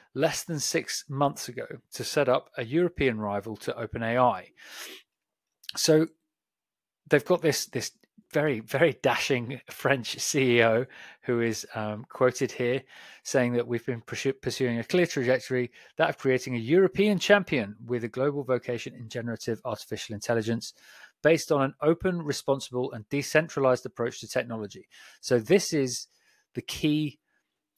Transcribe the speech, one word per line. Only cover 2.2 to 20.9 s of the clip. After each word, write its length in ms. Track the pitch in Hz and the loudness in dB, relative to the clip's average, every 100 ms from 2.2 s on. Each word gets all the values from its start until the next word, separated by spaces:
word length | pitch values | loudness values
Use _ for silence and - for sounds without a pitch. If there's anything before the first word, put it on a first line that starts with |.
| 131 | 2
up 200 | 131 - - | 2 0 -10
a 60 | |
European 560 | 113 156 175 - 135 110 | -4 0 0 2 0 0
rival 380 | 104 101 113 107 | -2 -4 -6 -8
to 200 | - 120 | -8 -6
Open 240 | 117 120 | -8 -4
A 160 | 113 120 | -2 4
I. 340 | 123 95 - _ - - - - _ _ _ _ _ _ - - | 4 2 -8 _ -20 -16 -16 -18 _ _ _ _ _ _ -12 -2
So 320 | - 156 165 - _ _ _ _ _ _ _ _ _ | 4 6 4 -4 _ _ _ _ _ _ _ _ _
they've 160 | 147 - | 2 4
got 160 | 180 | 2
this, 240 | 160 - - | 2 0 -4
this 260 | 123 - - _ _ _ 151 | -6 -8 -12 _ _ _ -2
very, 200 | 151 113 117 135 | 0 -2 -4 2
very 160 | 165 120 | 2 4
dashing 440 | 135 117 - 127 120 139 - | 0 0 0 -2 -2 -10 -14
French 380 | - 131 135 110 127 | -4 0 0 -2 -6
C 380 | - 147 131 120 | -2 2 4 6
E 60 | |
O 220 | 113 113 131 - - - - | 6 4 0 -10 -20 -10 -2
who 100 | 120 117 | 0 0
is, 140 | 107 - | -2 -8
um, 320 | 113 107 107 117 - | -6 -6 -8 -12 2
quoted 320 | 127 - 120 | 2 2 -4
here 300 | - 120 135 - - - - | -2 -2 -2 -6 -20 -20 -18
saying 300 | - 135 120 | -2 0 2
that 140 | 120 120 | 0 0
we've 160 | 120 - | -4 -4
been 160 | 117 | -8
pursu-, 380 | - 123 135 131 | -8 -4 -2 -2
pursuing 360 | 131 - 127 117 | -6 -2 0 0
a 40 | 113 | 0
clear 160 | 180 170 | 2 2
trajectory, 640 | 147 123 127 - 127 123 - - - | 2 2 2 0 -2 -2 -8 -14 0
that 120 | 156 | 0
of 60 | - | 2
creating 300 | 135 127 - 120 | 0 2 0 -4
a 120 | 113 175 | 2 4
European 420 | 185 - 208 196 | 4 4 2 2
champion 580 | - 202 185 139 101 208 117 | 4 4 4 -2 -2 -8 -6
with 120 | 123 | -4
a 120 | 113 123 | -4 -2
global 260 | 143 143 | -2 -2
vocation 500 | 127 123 - 120 135 | -2 -2 0 -6 -8
in 160 | 120 113 123 | -12 -12 -8
generative 420 | 117 113 - 110 | -8 -6 -4 -4
artificial 500 | 127 107 - 107 - | -6 -8 -8 -10 -8
intelligence 600 | 107 - 117 110 117 - - - | -8 -2 0 0 -4 -6 -16 -20